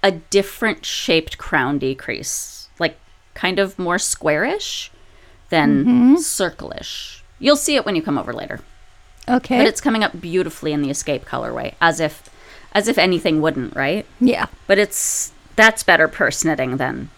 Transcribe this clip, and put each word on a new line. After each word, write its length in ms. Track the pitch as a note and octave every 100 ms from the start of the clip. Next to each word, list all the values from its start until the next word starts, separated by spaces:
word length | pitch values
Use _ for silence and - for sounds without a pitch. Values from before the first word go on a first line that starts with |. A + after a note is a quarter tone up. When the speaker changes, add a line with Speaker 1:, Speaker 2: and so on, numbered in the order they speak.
Speaker 1:
a 80 | G3+
different 720 | E3+ - G3 G3 - A3+ -
shaped 540 | - - - E3 D#3+ -
crown 400 | - D#3+ B2+ C#3+
decrease, 880 | C3+ C3+ - - - - - - - _
like, 180 | E3 - _ _ _
kind 260 | - F3+ F#3
of 180 | G3 -
more 220 | F3+ F3
squarish 880 | - - D#3 D3+ A3+ G4+ - - - - - - - - -
than 340 | E3+ D3 C#3+
Speaker 2:
Mm-hmm. 320 | F#3+ B3 B3 D#4
Speaker 1:
circle-ish. 1040 | D#4 - F#3 - - - - - - - - -
You'll 160 | B3+
see 220 | C#4+ - C#4+
it 80 | -
when 80 |
you 80 | F#3
come 160 | D#4 C#3
over 140 | -
later. 260 | A#2 - - - - - - - - -
Speaker 2:
Okay. 300 | B3 - B3
Speaker 1:
But 100 | C4
it's 120 | A3
coming 220 | D4 A3+
up 180 | G#3 F3
beautifully 520 | F3 F3 F3+ - D#3
in 100 | D3
the 80 | C#3+
Escape 340 | C#3+ - C#3
colorway, 500 | - B2+ A#2 A#2+ B2 -
as 200 | E3+ D#3+
if, 280 | D#3 - - - - - -
as 160 | G#3 G#3
if 100 | -
anything 420 | F3+ F3 E3 D#3
wouldn't, 360 | D#3 D#3 B2 -
right? 280 | C#3 F#3+ - -
Speaker 2:
Yeah. 280 | B3 A#3+ - - -
Speaker 1:
But 120 | G3
it's, 520 | G#3 - - - - - - -
that's 260 | A3 -
better 260 | - E3 D#3
purse 340 | - C#3+ -
knitting 340 | D#3+ D3 C3 B2+
than 320 | B2+ A#2+ C#3+